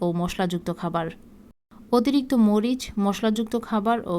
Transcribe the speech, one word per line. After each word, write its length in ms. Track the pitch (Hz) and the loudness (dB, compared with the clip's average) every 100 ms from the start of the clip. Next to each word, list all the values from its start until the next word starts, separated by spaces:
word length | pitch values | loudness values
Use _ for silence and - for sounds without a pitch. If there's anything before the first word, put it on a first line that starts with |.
ও 40 | 175 | -2
মশলাযুক্ত 560 | 170 175 - 185 175 185 | -2 -2 -2 -2 -2 -6
খাবার। 340 | 170 175 170 165 - - - - - _ - - | -6 -4 -4 -6 -10 -18 -20 -20 -20 _ -20 0
অতিরিক্ত 400 | 240 247 277 254 254 | 2 4 2 2 4
মরিচ, 380 | 214 208 226 262 - - | 4 4 2 -2 -4 -2
মশলাযুক্ত 580 | 202 196 226 220 226 233 | 0 0 0 0 -2 -4
খাবার 380 | 233 220 208 233 | -2 -2 0 0
ও 80 | - | -2